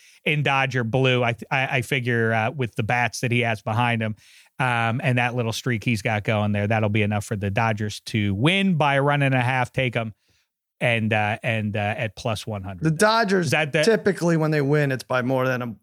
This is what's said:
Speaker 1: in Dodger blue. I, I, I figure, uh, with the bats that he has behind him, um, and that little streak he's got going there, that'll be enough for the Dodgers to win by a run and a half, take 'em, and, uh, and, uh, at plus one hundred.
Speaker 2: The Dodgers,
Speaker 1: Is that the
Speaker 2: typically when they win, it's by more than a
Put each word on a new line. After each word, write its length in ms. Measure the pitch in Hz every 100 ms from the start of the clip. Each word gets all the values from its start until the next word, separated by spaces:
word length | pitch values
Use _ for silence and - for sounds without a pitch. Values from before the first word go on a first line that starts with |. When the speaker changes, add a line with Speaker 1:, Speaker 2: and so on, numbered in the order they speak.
| - -
Speaker 1:
in 200 | 180 151
Dodger 400 | 143 135 135 123
blue. 400 | 113 131 131 123
I, 120 | 120 117 -
I, 280 | 135 135 131
I 40 |
figure, 520 | 123 139 120 117 113
uh, 180 | 113 110
with 240 | 151 120 -
the 80 |
bats 380 | 110 123 117 -
that 100 | 123
he 80 | 120
has 240 | 117 110
behind 380 | 117 110 120 113
him, 120 | 110 107 _ - _ -
um, 420 | 127 120 117 120
and 140 | 156 123
that 160 | 120 123
little 160 | 113
streak 320 | - 131 113
he's 200 | 127 110
got 200 | 120 107
going 280 | 104 107 104
there, 160 | 101 104
that'll 220 | 113 107
be 120 | 107
enough 240 | 104 107 -
for 100 | 104
the 140 | 101
Dodgers 500 | 104 113 107 104 - -
to 280 | 110 101 98
win 400 | 147 196 196 156
by 200 | 147 139
a 60 |
run 220 | 143 143
and 100 | 135
a 80 | 131
half, 320 | 120 131 123
take 220 | - 131 120
'em, 180 | 110 - _ _ _ _ _ -
and, 320 | 127 117 107
uh, 280 | 110 104 113
and, 340 | 131 113 107 104
uh, 40 | 104 113
at 180 | 113 -
plus 300 | 120 104 -
one 160 | 104
hundred. 220 | 95 92
Speaker 2:
The 80 | 160
Dodgers, 560 | 151 214 226 208 190 165
Speaker 1:
Is 40 |
that 180 | 151 156
the 120 | 156
Speaker 2:
typically 540 | 185 208 202 180 170 165
when 140 | 156
they 100 | 151
win, 300 | 139 151 143
it's 120 | 127
by 200 | - 127
more 240 | 123 131 131
than 160 | 127
a 120 | 120 101